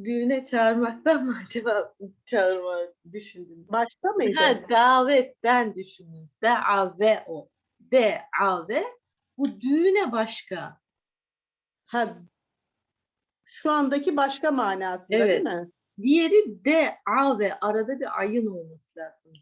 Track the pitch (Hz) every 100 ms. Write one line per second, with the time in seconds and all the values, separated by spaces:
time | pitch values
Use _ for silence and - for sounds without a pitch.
0 | 202 240 240 269 262 240 226 226 233 233
1 | 311 302 254 196 190 233 226 208 - -
2 | 196 - - 233 185 185 180 175 175 _
3 | 170 202 208 180 170 165 165 220 233 -
4 | 370 403 226 208 220 220 - 233 247 262
5 | 254 277 254 - 233 247 226 190 190 -
6 | 170 160 160 _ 220 233 - 196 185 170
7 | 214 196 - 160 - _ _ _ - 254
8 | 220 170 - - 196 180 165 254 480 -
9 | _ _ _ - 269 196 254 302 370 403
10 | 330 226 226 - - 180 151 - _ _
11 | _ _ _ _ _ _ _ _ _ 240
12 | 220 175 175 _ _ _ _ _ _ _
13 | _ _ _ _ - - 311 302 277 285
14 | 285 285 277 277 311 269 214 190 190 180
15 | - 220 220 170 262 175 175 _ _ -
16 | 226 320 330 415 415 208 269 320 262 -
17 | - 233 269 220 202 - 208 214 220 262
18 | 269 - 196 240 220 180 165 160 _ 165
19 | 160 _ 160 156